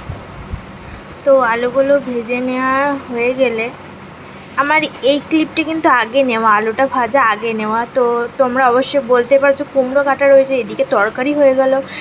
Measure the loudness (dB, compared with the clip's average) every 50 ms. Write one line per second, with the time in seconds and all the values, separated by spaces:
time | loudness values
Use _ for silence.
0 | -14 -14 -14 -14 -14 -16 -18 -16 -14 -12 -12 -12 -14 -16 -18 -18 -18 -18 -18 -18
1 | -18 -18 -16 -2 2 4 4 4 4 2 0 -2 -2 -2 0 0 2 2 2 0
2 | 0 -2 -6 -6 -6 -4 -4 -4 -4 -4 -4 -2 -2 0 0 0 0 -2 -2 -4
3 | -6 -8 -6 -2 -2 -2 0 0 0 0 0 -2 -6 -8 -10 -14 -18 -20 -20 -20
4 | -20 -20 -20 -20 -20 -20 -20 -20 -20 -6 -4 -2 0 2 2 0 0 -2 -4 -2
5 | 0 2 2 0 0 0 0 0 0 0 -2 -4 -4 -4 -2 0 2 2 4 2
6 | 2 0 0 0 2 2 0 2 2 4 4 2 2 0 0 0 -2 0 0 -2
7 | -2 0 2 2 2 2 0 0 -4 -6 -4 -4 -4 -2 -2 -4 -4 -2 -2 0
8 | 0 2 0 -2 -4 -4 -2 -2 -2 0 2 2 2 4 4 2 0 0 0 -2
9 | 0 2 2 2 4 4 4 4 4 2 2 0 -4 -4 0 0 0 2 0 0
10 | 0 0 0 2 4 6 6 6 6 4 0 -2 -4 -4 -4 -4 -2 0 0 0
11 | 0 0 -2 -2 -2 -2 2 2 4 4 4 4 2 2 0 0 -2 -6 -10 -14